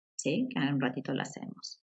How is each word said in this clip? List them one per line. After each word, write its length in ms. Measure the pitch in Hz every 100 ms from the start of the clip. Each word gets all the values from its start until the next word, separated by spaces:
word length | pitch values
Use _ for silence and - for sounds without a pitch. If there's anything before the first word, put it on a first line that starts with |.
| _ -
¿sí? 320 | - 170 254
Que 100 | -
ahora 160 | 135
un 60 | 143
ratito 320 | 135 131 -
lo 80 | 139
hacemos. 640 | - - - - - -